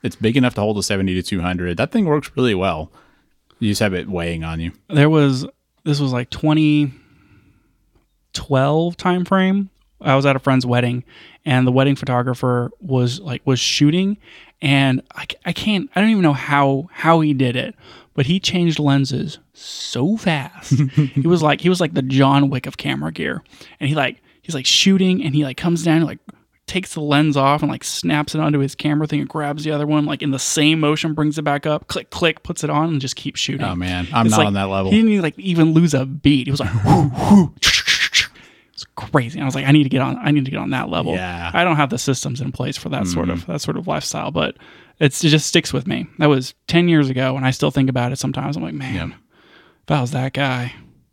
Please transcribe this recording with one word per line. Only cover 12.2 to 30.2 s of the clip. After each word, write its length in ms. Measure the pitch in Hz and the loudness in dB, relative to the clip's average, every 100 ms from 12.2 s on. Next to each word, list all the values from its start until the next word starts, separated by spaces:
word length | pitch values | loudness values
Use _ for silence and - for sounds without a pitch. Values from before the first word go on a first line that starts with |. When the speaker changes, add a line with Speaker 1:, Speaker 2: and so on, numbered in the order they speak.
| 123 123 131 123 120 - | 0 -2 0 0 -2 -8
Speaker 2:
was, 400 | 175 131 123 139 | -4 0 0 -2
like, 220 | 185 123 - | -8 -6 -2
was 140 | 127 | 0
shooting, 580 | - - 147 170 190 208 - - - _ | 0 2 2 4 0 -4 -10 -20 -20 _
and 400 | 147 139 139 131 - | 0 2 2 0 -4
I, 120 | - - | -16 -14
c-, 80 | - - | -10 -8
I 60 | |
can't, 380 | 170 - 202 - | -4 -2 -2 -2
I 60 | - | 0
don't 100 | 214 | 2
even 120 | 220 | 4
know 100 | 170 | 2
how, 560 | 139 - 143 139 135 160 | 2 0 2 2 0 -4
how 260 | - 160 165 | -4 2 4
he 140 | 156 | 4
did 240 | 139 131 123 | 2 0 0
it, 180 | - - - - _ | -6 -10 -20 -20 _
but 120 | - 135 | -4 0
he 140 | 185 | 0
changed 400 | - 180 170 156 | 0 0 0 2
lenses 600 | 147 139 135 135 - - _ | 2 2 2 -2 -6 -10 _
so 600 | _ - - - - 143 220 | _ -16 -12 -8 -2 0 0
fast. 580 | 196 156 131 - - 139 | 0 -2 -4 -14 -2 0
Speaker 1:
<laughs> 120 | 139 139 | 2 2
Speaker 2:
He 320 | 143 143 139 | 0 0 2
was 160 | 175 | 2
like, 160 | 156 147 | 2 0
he 80 | 175 | 0
was 140 | 180 | 0
like 120 | 165 165 | 0 -2
the 60 | |
John 480 | 131 135 135 139 143 | -2 2 4 4 2
Wick 160 | 135 139 | 0 -8
of 120 | - | -10
camera 340 | 147 135 151 | -8 -6 -6
gear, 320 | 160 160 - - - - - | -8 -8 -8 -12 -20 -20 -6
and 80 | 135 | -4
he, 60 | 156 | 0
like, 260 | 131 - _ _ | -2 -6 _ _
he's, 140 | - 156 | -10 -6
like, 100 | 131 | 0
shooting, 560 | - 196 190 185 185 | 2 4 4 4 2
and 140 | 160 139 | 0 0
he, 80 | |
like, 140 | 143 127 | -2 -2
comes 260 | 180 170 | -2 0
down 140 | 170 160 | 2 2
and, 80 | 165 | 2
like, 140 | - - - _ _ - | -4 -16 -20 _ _ -8
takes 280 | 190 190 | -6 -6
the 80 | - | -8
lens 340 | 147 143 151 143 | 0 2 2 2
off 260 | 135 147 | 2 2
and, 80 | 147 | 0
like, 140 | 131 | -4
snaps 500 | - - 170 151 151 156 | -8 -6 -2 -2 -2 -2
it 40 | |
onto 200 | 151 147 | 0 0
his 160 | 139 - | -2 -4
camera 300 | 147 151 151 | -2 -2 0
thing 140 | 147 | -4
and 80 | 135 | -4
grabs 380 | 160 147 147 151 | -6 -6 -6 -4
the 60 | |
other 140 | 147 147 | -4 0
one, 180 | 151 147 | 0 0
like, 160 | 147 | -4